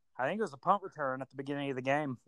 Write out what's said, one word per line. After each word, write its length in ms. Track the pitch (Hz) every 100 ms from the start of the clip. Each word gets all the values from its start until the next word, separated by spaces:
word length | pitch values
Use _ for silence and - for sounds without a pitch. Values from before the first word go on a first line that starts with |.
| _ -
I 60 | 131
think 140 | 208
it 20 |
was 120 | 202
a 40 | 135
punt 240 | 170 202
return 400 | 185 147 139 131
at 80 | 135
the 60 | 131
beginning 340 | 139 143 139
of 60 | 131
the 60 |
game 340 | 131 143 151 120